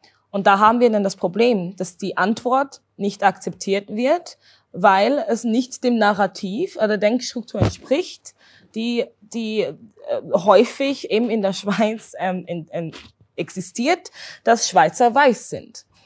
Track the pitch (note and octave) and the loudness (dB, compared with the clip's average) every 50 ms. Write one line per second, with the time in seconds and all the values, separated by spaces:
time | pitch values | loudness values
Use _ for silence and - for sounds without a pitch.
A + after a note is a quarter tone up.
0 | _ _ _ _ _ _ - G3+ F#3+ G3+ G3 G3 G#3+ A3 A#3 A#3+ B3 A#3 A3 G#3 | _ _ _ _ _ _ -8 0 2 2 4 6 6 4 4 4 4 4 4 2
1 | G3 G3 F#3 - - F3+ F3 G#3 A#3 B3 A#3 F#3+ F3 F3 G3 - F#3+ - - - | 0 -2 -2 -4 -4 -4 0 2 2 2 2 0 -2 -6 -8 -8 -10 -10 -8 -8
2 | G3+ F3+ - - F3+ G3+ A3+ - - B3 B3 C4 C#4+ C#4 - - _ _ _ - | -8 -6 -2 -2 0 0 0 -2 -2 0 0 0 0 -2 -6 -14 _ _ _ -6
3 | G3 G3+ G3 - G3+ G3 F#3+ - - F#3 E3+ - - G3 F#3+ G3+ G3 - G3+ G#3+ | -6 -6 -2 0 0 0 0 -2 -6 -12 -12 -8 -4 -4 -2 -2 -4 -6 -6 -2
4 | B3 C4+ E4 F4 F4 - - _ _ _ _ _ _ _ - F#3 F#3+ G#3 F#3+ F#3+ | 0 0 0 0 -2 -6 -20 _ _ _ _ _ _ _ -2 2 4 6 6 6
5 | G#3 A#3+ C#4+ C#4+ A#3 - A#3 A3 - A#3 G#3+ B3+ B3+ - - - - B3 A#3+ A3+ | 4 2 2 0 0 -2 -4 -2 -2 0 0 0 -2 -4 -6 -4 0 0 2 4
6 | G#3 G3+ G#3 F#3 G3+ F#3+ - - - F#3 F#3+ B3 F#4 F#4+ - - A3 G#3 G#3+ G3 | 4 2 4 2 0 -2 -2 -6 -8 -8 -6 -4 -6 -6 -2 -2 0 0 0 0
7 | G3+ G#3 A#3 B3 B3 - - B3 G#3 - - G#3+ - - - - - - C4 D#4+ | 0 0 0 0 -4 -6 -10 -12 -12 -10 -4 -2 -2 -2 -2 -4 -4 -2 -2 -2
8 | F4+ - - - _ - - _ _ _ _ _ _ _ - A3 A3+ A#3+ A#3+ A#3 | -2 -4 -12 -20 _ -20 -20 _ _ _ _ _ _ _ -10 -6 -4 -4 -2 -2
9 | - - - _ _ _ - A#3 A3+ G#3+ A3 G#3+ F3 C3+ D#3 - - - _ - | -4 -6 -8 _ _ _ -10 -8 -6 -4 -2 -2 -2 -4 -6 -10 -18 -20 _ -16
10 | - - A#2 C3+ C3 E3+ - F#3+ E3+ G#3 G3 F#3+ A#3+ A#3 - - C#4 C#4 C#4 - | -8 -6 -6 -6 -4 -2 -4 0 4 6 6 6 6 4 0 -2 -4 -4 -4 -4
11 | - - F#3+ A3 A#3+ A#3 A3 A3+ G3 F#3+ F#3 - - G3+ F#3+ F3+ A3+ G#3+ A3+ A3 | -4 -2 -2 -2 0 0 -2 -2 -2 -2 -4 -4 -4 -4 -2 0 0 0 -2 -4
12 | - - - - E3+ F#3+ F#3 F3+ F3 - F3 E3+ D#3 - - E3+ E3 D#3+ - - | -10 -12 -8 -6 -4 -4 -4 -6 -6 -8 -8 -10 -10 -10 -8 -8 -8 -8 -10 -14
13 | - - _ _ _ _ _ - F3 - - F#3+ F3+ - - - A#3+ D4+ F4+ F4+ | -20 -20 _ _ _ _ _ -10 -10 -8 -10 -12 -12 -10 -8 -4 -2 -2 -2 -2
14 | - - - - - - - - - A#3 A#3 A3+ - - F#3 F3+ D#3 G#3 - - | -4 -10 -20 -20 -20 -20 -20 -4 0 2 2 2 0 2 4 4 4 4 4 2
15 | A#3+ A#3+ A3 C#4 D4 C4+ A3 - - - D3 - - - - - - _ _ _ | 2 4 4 4 4 4 4 2 -4 -10 -12 -12 -12 -16 -20 -20 -20 _ _ _
16 | _ | _